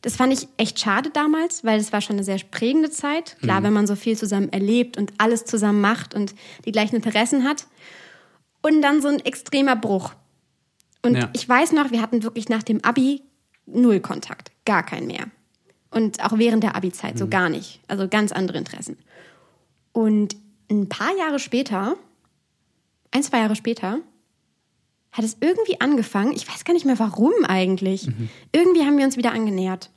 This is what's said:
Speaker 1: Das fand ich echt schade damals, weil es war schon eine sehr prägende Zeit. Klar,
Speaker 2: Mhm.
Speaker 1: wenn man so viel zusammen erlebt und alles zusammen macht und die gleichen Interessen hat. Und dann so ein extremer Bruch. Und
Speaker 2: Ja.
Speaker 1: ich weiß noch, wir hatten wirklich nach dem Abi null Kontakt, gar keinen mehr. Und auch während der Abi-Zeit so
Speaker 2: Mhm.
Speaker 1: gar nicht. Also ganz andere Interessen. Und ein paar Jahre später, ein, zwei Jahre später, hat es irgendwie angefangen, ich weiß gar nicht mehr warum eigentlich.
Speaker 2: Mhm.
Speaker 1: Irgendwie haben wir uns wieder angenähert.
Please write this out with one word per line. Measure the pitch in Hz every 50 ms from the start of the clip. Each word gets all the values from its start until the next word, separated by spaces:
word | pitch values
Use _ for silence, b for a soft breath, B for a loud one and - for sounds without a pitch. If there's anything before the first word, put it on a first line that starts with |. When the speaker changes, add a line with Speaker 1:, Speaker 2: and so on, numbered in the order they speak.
Speaker 1:
Das | - 240 226 -
fand | 254 262 269
ich | 254 - - _ -
echt | 226 214 - -
schade | - 220 196 220 269 311
damals, | - 294 294 302 302 320 330 349 - - -
weil | 226 220 214
es | 208 - -
war | 208
schon | 202 - 214 202
eine | 190
sehr | 196 196 190 - -
prägende | - - 233 233 277 320 311 302
Zeit. | 311 - - 285 294 330 330 - - _
Klar, | - 214 190 196
Speaker 2:
Mhm. | 202
Speaker 1:
wenn | 208 214
man | 214 208 202
so | 208
viel | 202 - 233 220 214
zusammen | - 196 202 196 202 -
erlebt | - 196 196 202 226 240 240 240 - -
und | 202 196 - -
alles | 214 226 233 220 226
zusammen | - - 220 202 208 208 208
macht | 202 202 226 - - - -
und | 208 202 196 - B B B B B B
die | - 208
gleichen | 220 214 214 240 226
Interessen | 220 233 202 214 226 233 - 277 247
hat. | 277 302 294 - _ B B B B B B B B B B B B B B B _ _ _
Und | - 311 311 311
dann | 285 277 285 311
so | 269 285
ein | 285 -
extremer | - 262 269 - - - - 269 277 269 254 220
Bruch. | 220 214 202 185 180 - - _ _ _ _ _ _ _ _ _ _ _ _ _ _ _ _ _
Und | - 240 240
Speaker 2:
Ja. | 247 - - -
Speaker 1:
ich | - - -
weiß | 247 247 320 330
noch, | 320 311 285 269
wir | 233 226
hatten | 226 220 247 233 214
wirklich | 226 220 233 214 -
nach | 240 220 214
dem | - 226 214 -
Abi | - 240 277 254 269 285 269 - _ _ _ _ _ _ _ _
null | - - 240 247 240 208 185
Kontakt, | - - - - - - - _ - - _ _ _
gar | - 208 175 -
keinen | - - - - -
mehr. | - - - 220 - _ _ _ _ _ _ _ _ _ _ _
Und | - 226 226 214 214 - -
auch | - 220 214
während | 233 233 226 220 214
der | 220 -
Abi-Zeit | - 185 185 - - - - - 120
so | 196
Speaker 2:
Mhm. | -
Speaker 1:
gar | - 190 180 165
nicht. | 156 - - - - _ _ _
Also | - 196 190 185
ganz | 202 214 208 208
andere | - - 190 180 - -
Interessen. | - - - - - - - _ b b b b b b b b b b b b b b b _ _ _
Und | _ 233 220 214 214 208 208 202 - - - - _ _ _ _
ein | 214 208 196 -
paar | - - 202 285 392 392
Jahre | 339 311 285 277
später, | - - - 240 269 269 220 190 196 226 339 381 - _ _ _ _ _ _ _ _ _ _ _ _ _ _ _ _ _ _ _ _ _
ein, | - 262 285
zwei | - - 240
Jahre | 220 214 214
später, | 208 - 233 233 - - 185 214 302 330 - _ _ _ _ _ _ _ _ _ _ _ _ _ _ _ _ _ _ _ _
hat | - - 220
es | 220 220 -
irgendwie | - 311 370 359 440 - 370 -
angefangen, | - 269 294 254 214 - - 202 202 254 294
ich | - - -
weiß | - - -
gar | - 349
nicht | 349 -
mehr | 269 262 214
warum | 226 214 175 - 214 294 427 466 320 -
eigentlich. | 185 190 185 185 190 185 190 190 190 196 - 147
Speaker 2:
Mhm. | 117 107 117 110 B B B B
Speaker 1:
Irgendwie | - 302 339 359 359 330
haben | 294 285 294 285
wir | 269
uns | 269 269 247
wieder | 240 240 -
angenähert. | 226 220 214 196 185 185 185 185 180 - - _